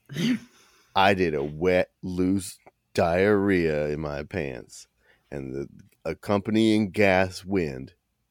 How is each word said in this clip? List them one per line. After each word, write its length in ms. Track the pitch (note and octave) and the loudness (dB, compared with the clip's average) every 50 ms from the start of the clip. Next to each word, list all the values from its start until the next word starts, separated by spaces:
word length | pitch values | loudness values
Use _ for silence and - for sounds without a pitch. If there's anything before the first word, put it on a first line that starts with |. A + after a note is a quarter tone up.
| _ - C3+ D3 F3 A#3 B3+ - - - _ _ _ _ _ _ _ _ - | _ -14 -8 -4 -2 -2 -2 -2 -6 -12 _ _ _ _ _ _ _ _ 0
I 200 | G2 F#2+ G2 G2+ | 4 4 4 4
did 200 | F#2 F#2 E2 D2+ | 4 2 0 0
a 80 | C#2+ C#2+ | 0 -4
wet, 460 | D2+ D2+ D2+ E2+ F#2 F2+ F2+ - - _ _ - | -4 -4 -2 0 2 4 2 2 0 _ _ -10
loose 560 | F#2 F2+ F2+ F2+ F#2 F#2+ G2 F#2 - - - - - _ _ _ _ - | -6 -2 0 0 2 0 0 -2 -6 -14 -18 -20 -20 _ _ _ _ -2
diarrhea 920 | - F#2+ E2+ E2+ F#2 F#2+ G#2 G#2+ G2+ G2 G2+ F#2+ F2 E2+ D#2 D2+ D2 D2+ D2 | 0 0 2 2 2 4 4 4 4 4 2 2 2 2 2 0 0 -2 -2
in 120 | D2+ D2+ | -4 -4
my 220 | D#2 D2+ D2 C#2+ C#2+ | -4 -6 -6 -8 -10
pants, 680 | - - F#2 D2+ C#2 B1+ A#1+ - - - - - _ _ _ _ _ _ _ _ - | -8 -6 -6 -6 -6 -8 -12 -14 -18 -20 -20 -20 _ _ _ _ _ _ _ _ -14
and 240 | C#2+ C#2+ C2+ C2 C2 | -12 -12 -10 -10 -8
the 140 | C2+ C#2 - - - - _ _ _ - | -10 -10 -10 -14 -20 -20 _ _ _ -10
accompanying 840 | E2 E2 - - - G#2 G2+ F#2+ A2 G#2+ A2 A2+ A2 G#2+ G#2+ A2 F#2+ | -10 -10 -8 -4 -2 -2 -2 -2 0 0 2 4 4 2 2 0 0
gas 540 | E2 G#2+ G#2 G2 F#2 F#2 F#2+ F#2 F2+ - F#2 | 0 2 4 4 4 4 2 0 -4 -10 -8
wind 500 | F2+ G2+ F#2+ E2+ D2 C2+ B1+ C2 B1+ _ _ _ _ _ _ _ _ | -4 -2 -2 -2 -2 -6 -10 -14 -16 _ _ _ _ _ _ _ _